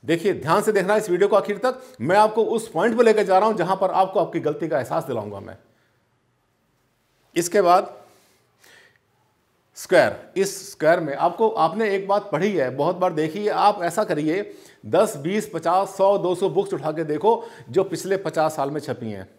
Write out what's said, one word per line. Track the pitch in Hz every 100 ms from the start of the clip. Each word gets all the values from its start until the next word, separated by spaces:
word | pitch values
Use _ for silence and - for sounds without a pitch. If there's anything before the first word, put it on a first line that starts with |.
देखिए, | 117 165 190
ध्यान | 175 135 185
से | 214
देखना | 208 180 214
इस | -
वीडियो | 175 202
को | 202
आखिर | 196 196
तक, | 254 247 - -
मैं | 123 202
आपको | 214 226 214
उस | 226 220
पॉइंट | 156 226 226
पे |
लेकर | 233 214
जा | 190 190
रहा | 220
हूं | 208
जहां | 170 190
पर | 190
आपको | 170 190 196
आपकी | 160 165
गलती | 143 151 165
का | 151
एहसास | 120 156
दिलाऊंगा | 143 117 104 98
मैं। | 95 95 _ _ _ _ _ _ _ _ _ _ _ _ _ _ _ _ _ 165
इसके | 170 208
बाद | 180 185 - - - _ _ _ _ _ _ - _ _ _ _ _ _ _ _ _ -
स्क्वायर, | - 175 117 98 - 180
इस | 196 - -
स्क्वायर | - 151 175
में | 151 139
आपको, | 165 175 220
आपने | - 160 190 220
एक | 196 190
बात | 202 202
पढ़ी | 147 202
है, | 180 127
बहुत | 131 151 180
बार | 185
देखी | 156 156 175
है, | 208
आप | 170 196 202
ऐसा | 170 170
करिए, | 208 151 156 180 208 - - _ 104
दस, | 156 196 147
बीस, | 147 208 208
पचास, | 160 165 180 190 -
सौ, | 196 196
दो | 175 180
सौ | 190
बुक्स | 156 202
उठा | 160 156
के | 156 156
देखो | 151 202 226 - - -
जो | 156 190
पिछले | 165 185 196
पचास | 160 170 156 156
साल | 139
में | 151
छपी | 147 117 117
हैं | 101 95